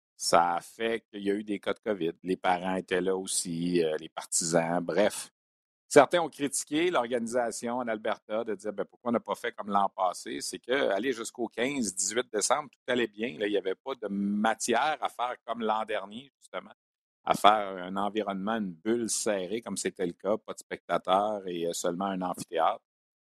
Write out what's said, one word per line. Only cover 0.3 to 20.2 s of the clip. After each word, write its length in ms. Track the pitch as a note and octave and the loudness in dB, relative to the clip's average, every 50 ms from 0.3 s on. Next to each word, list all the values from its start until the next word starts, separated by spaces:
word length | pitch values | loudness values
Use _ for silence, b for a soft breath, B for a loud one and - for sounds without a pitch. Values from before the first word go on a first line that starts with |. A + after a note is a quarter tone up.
| - E2+ E2+ F2 E2+ | 6 6 6 4 2
a 40 | E2+ | -2
fait 440 | - - - - A2+ A2+ A#2 A2+ - _ | -4 -8 -8 -4 -2 -2 -2 -2 -4 _
qu'il 140 | - G#2 G2 | -12 -4 -2
y 80 | G2 | 0
a 40 | G2+ | 0
eu 100 | G#2 G#2+ | 0 -2
des 160 | G#2+ G2+ F#2+ | -4 -6 -4
cas 120 | - G#2 G2 | -2 -4 -4
de 60 | - | -2
covid. 320 | _ - G#2 F#2+ D#2+ E2 E2+ - - | _ -4 -2 0 -2 -2 -4 -4 -2
Les 120 | F2 F#2 | -2 -2
parents 380 | - - F#2 F#2 F2 F2+ F#2 F#2 | 0 2 2 2 2 0 0 -2
étaient 260 | F#2 F2+ - F#2+ F2+ | -2 0 0 0 0
là 160 | F2+ F#2 F#2+ | 2 0 0
aussi, 640 | F#2+ F#2+ G2 - - - F#2 E2+ E2 E2+ F2+ F2+ F2 E2 | -2 -2 -4 -4 -4 -2 -2 -2 -2 0 2 4 4 4
euh, 120 | D#2 D#2 D#2 | 2 0 -2
les 80 | D#2+ D#2+ | -6 -10
partisans, 760 | - - - - - - F2+ E2 E2 E2+ E2 E2 E2+ F2 F2 | -12 -14 -8 -4 -2 -2 0 2 2 2 2 2 0 -2 -2
bref. 460 | E2+ D#2+ F2 G#2 G2+ - - - - _ _ _ _ _ _ _ _ _ _ _ | 0 2 2 2 2 2 -2 -8 -14 _ _ _ _ _ _ _ _ _ _ _
Certains 340 | _ - D3 C3+ - - F3 | _ 8 8 8 8 6 2
ont 80 | E3+ C#3+ | 0 0
critiqué 600 | - - C#3+ C3+ - - - - D3 D#3 E3+ F3+ | -2 -4 -4 -2 -2 -4 -4 -2 0 0 2 2
l'organisation 840 | F3 C#3+ A#2+ A#2 B2+ A#2+ A2+ A2+ A2+ B2+ A#2+ A2+ G#2+ - - A#2 A#2+ | 2 2 2 2 0 -2 -2 0 0 0 0 0 -2 -4 -4 -4 -4
en 100 | B2+ B2+ | -2 -2
Alberta 560 | A#2 A2 G#2+ A2 A2+ G2+ - _ - G#2+ A2 A#2 | -2 -4 -2 -2 -2 -4 -4 _ -4 -4 -2 -2
de 140 | A2+ G#2 | -2 -4
dire, « 160 | F#2+ G#2 G#2+ G2+ | -4 -6 -6 -4
Ben, 120 | G2 F#2 | -4 -6
pourquoi 240 | - - _ - A#2+ | -6 -8 _ -4 0
on 20 | A#2 | 0
n'a 80 | A2 | 0
pas 160 | - - G2 | 0 -2 -6
fait 160 | - - A#2+ - | -6 -6 -8 -8
comme 180 | - G#2 G2+ | -8 -6 0
l'an 180 | G2+ G2+ G2+ F#2+ | 2 2 2 2
passé ? » 520 | - - F#2+ F2+ E2+ - - A2 B2+ - | 0 0 0 0 0 -4 -8 -8 -8 -8
C'est 180 | - - - - | -6 -8 -8 -10
que 320 | - - B2 C#3 C3+ A#2 | -4 -2 0 2 2 2
aller 220 | G2 F#2+ A2 C#3 B2 | 2 0 0 -2 -2
jusqu'au 340 | A2+ A2+ - - - A#2 | -4 -6 -8 -6 -6 -6
quinze, 480 | G#2+ - - A#2+ C3 C#3+ C#3 A#2 C#3+ - | -6 -2 -2 -2 -2 0 0 -2 -2 -2
dix-huit 320 | - - A#2+ A2 A#2+ B2+ - - | -2 -4 -2 0 -2 -2 -2 -2
décembre, 360 | G#2+ F#2+ - B2 C#3+ D3+ B2+ | -2 0 2 0 0 -2 -6
tout 220 | - _ _ - B2 | -14 _ _ -2 0
allait 140 | B2 A#2 | 0 0
bien. 320 | G#2+ G#2 G#2 A2 B2+ D3+ - | -2 -2 -4 -6 -6 -2 -2
Là, 80 | G#2+ | 0
il 60 | G#2 G#2 | 0 0
n'y 40 | |
avait 200 | G2 F#2 F#2 F#2+ | 0 0 -2 -4
pas 180 | - _ C3 C3+ | -4 _ -10 -8
de 140 | B2+ G#2+ G2+ | -8 -6 -4
matière 880 | G2 G2 G2+ G2+ G2+ G#2 G#2+ A2+ A2 - - - A2+ A2+ C#3 D#3 D#3 B2+ | -2 -2 -2 0 0 0 2 0 0 0 0 0 2 2 2 2 0 -2
à 80 | G#2+ F#2+ | -4 -6
faire 280 | - - A#2+ B2 A#2+ - _ | -4 -4 -6 -6 -6 -8 _
comme 140 | A#2+ A#2 A#2 | -8 -6 -2
l'an 240 | A2+ A2 G#2+ A2 A2 | 0 0 0 0 0
dernier, 460 | G#2 G#2+ G#2 F#2+ G2+ G#2 A#2+ C#3 C3+ _ _ | -2 -4 -4 -4 -6 -10 -14 -16 -18 _ _
justement, 320 | - _ - F#2 F#2+ G#2+ A2+ - _ _ _ _ _ _ _ _ _ | -18 _ -10 -10 -10 -10 -16 -20 _ _ _ _ _ _ _ _ _
à 100 | - - | 0 2
faire 500 | - - G2+ G#2+ A2 G2+ G2 F#2+ F#2 F2+ | 6 8 8 8 8 4 -2 -4 -6 -6
un 120 | F#2 F#2+ | -4 -2
environnement, 600 | G2 G2+ G#2 G2 A2 G2+ G2+ G2 F#2+ F#2+ G#2 A2+ | -2 -2 0 0 -2 -2 -2 -2 -2 -2 -2 -2
une 160 | A2+ G#2+ F#2 F2 | -2 -2 -4 -8
bulle 360 | D#2+ - G#2+ A#2 A#2+ A#2 G#2 | -4 -2 0 0 0 0 -2
serrée, 540 | - - - A#2 G#2 G2 F#2 E2+ G2+ A#2+ - | -2 -2 0 0 0 0 -2 -4 -4 -6 -6
comme 160 | A2 G2 - | -6 -6 -4
c'était 280 | - G2 - - F#2+ | -4 -4 -2 -2 -2
le 60 | F2 E2+ | -4 -4
cas, 240 | - | -4